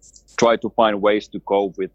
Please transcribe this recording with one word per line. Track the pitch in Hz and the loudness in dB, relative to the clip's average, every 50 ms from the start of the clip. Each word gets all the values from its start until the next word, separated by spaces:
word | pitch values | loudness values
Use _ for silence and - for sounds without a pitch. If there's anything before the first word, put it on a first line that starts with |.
| _ - _ - _ _ _ - | _ -20 _ -20 _ _ _ 0
try | 120 117 117 107 | 2 2 2 0
to | - 107 | -2 -6
find | - - 113 107 104 98 | 0 0 2 2 2 0
ways | 98 104 107 104 - - | 0 2 2 0 -2 -6
to | - 95 - | -12 -14 -4
go | - 98 101 101 95 85 - | -2 0 0 0 -2 -4 -8
with | 95 90 | -10 -10